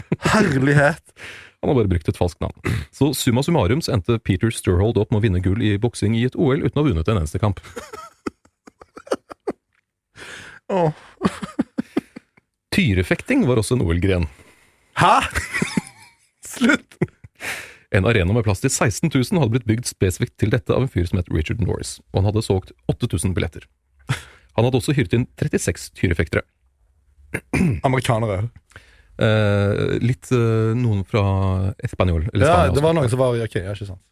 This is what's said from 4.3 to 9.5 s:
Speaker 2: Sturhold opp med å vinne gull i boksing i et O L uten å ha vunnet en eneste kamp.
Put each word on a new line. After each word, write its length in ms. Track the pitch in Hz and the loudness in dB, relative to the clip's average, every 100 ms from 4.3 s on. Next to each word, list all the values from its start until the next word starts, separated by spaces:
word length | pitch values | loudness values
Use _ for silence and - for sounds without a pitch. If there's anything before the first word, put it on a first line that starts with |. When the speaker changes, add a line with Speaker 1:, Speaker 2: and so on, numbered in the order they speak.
| 92 113 | 0 0
Speaker 2:
Sturhold 440 | - - 90 104 107 | 0 0 2 2 2
opp 120 | 104 | 0
med 80 | 107 | 2
å 40 | 107 | 2
vinne 160 | 90 92 | 2 0
gull 160 | 98 107 | 0 0
i 100 | 101 | 0
boksing 360 | 117 - 104 113 | -2 -2 0 0
i 80 | 123 | 0
et 100 | - | 0
O 140 | 160 | 0
L 80 | 139 135 | 0 0
uten 120 | 139 | 0
å 60 | |
ha 60 | 151 | 0
vunnet 200 | 82 80 | 0 0
en 120 | 107 | 0
eneste 200 | 76 - | -2 -2
kamp. 200 | 107 - - - - - 679 _ - - _ _ - - - - - - - - - | -2 -2 -8 -18 -16 -18 -20 _ -14 -14 _ _ -20 -20 -20 -20 -8 -8 -8 -14 -10